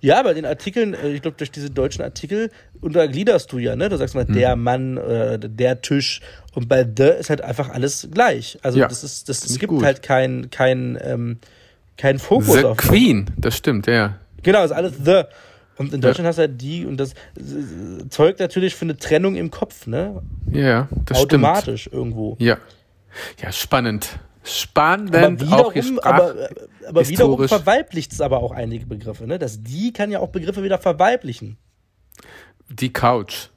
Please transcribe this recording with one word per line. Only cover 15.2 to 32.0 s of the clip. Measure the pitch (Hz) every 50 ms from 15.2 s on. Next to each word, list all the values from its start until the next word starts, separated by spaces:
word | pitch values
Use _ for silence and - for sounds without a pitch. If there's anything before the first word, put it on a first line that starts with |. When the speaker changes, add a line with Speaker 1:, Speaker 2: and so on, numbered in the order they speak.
| 160 - - - - - - _ _ _ _
Speaker 1:
Und | - 139 143 143
in | 135
Speaker 2:
Ja. | 127
Speaker 1:
Deutschland | 127 - 175 170 170
hast | 165
du | 160
halt | 160 151 131 120
die | 127 139 160 175 175
und | - 139
das, | 131 139 135 -
äh, | - - - - - 131 139 139 147 - 107 78 85 101 - 92 - - 131
zeugt | - - 147 170 196 -
natürlich | 190 170 - 190 180 180 -
für | - 170
eine | 165 156
Trennung | - - - 156 156 180 196 196
im | 175 170 165
Kopf, | - - 226 214 - - -
ne? | 117 117 143 180 202 202 185 - - - - - -
Speaker 2:
Ja, | 127 143 143 135 117 117 135 139 - - -
das | - 127 127
stimmt. | 139 139 - 160 131
Speaker 1:
Automatisch | 147 175 202 - - 117 107 - -
irgendwo. | - - 123 117 113 113 107 107 113 -
Speaker 2:
Ja. | 117 120 113 - - - - _ _ _ _ _ _ _ - - - - - -
Ja, | - 90
spannend. | 95 - - - - 135 120 113 107 104 - - - - - - _ _ _
Spannend, | - - - - - _ 156 151 160 180 202 214 190 165
Speaker 1:
Aber | 165 170 - 123 117 135 151 180 - 247
Speaker 2:
auch | 226
hier | - 139 247
Speaker 1:
wiederum, | 262 262 240
Speaker 2:
Sprach-, | - 127 135
Speaker 1:
aber, | 151 175 170 - - - - - - - - _ _ - -
aber | 147 165 160
wiederum | 135 165 185 165 143 135 127
Speaker 2:
historisch. | 135 131
Speaker 1:
verweiblicht's | 220 202 151 190 214 269 - - - 160 - - - -
aber | 151 131 131 127
auch | 120 117
einige | 117 127 120 113 113 113 117
Begriffe, | - 110 104 107 117 107 - 113
ne? | 113 160
Das | 180 147 123 107 107
die | 110 113 127 165 208 240 233
kann | - 208 208
ja | 208 190
auch | 190 185
Begriffe | - 190 160 175 190 196 190
wieder | 196 190 185
verweiblichen. | - 190 165 151 180 214 247 247 - 143 117 - 113 104 110 _ _ _ _ _ _ _ _ _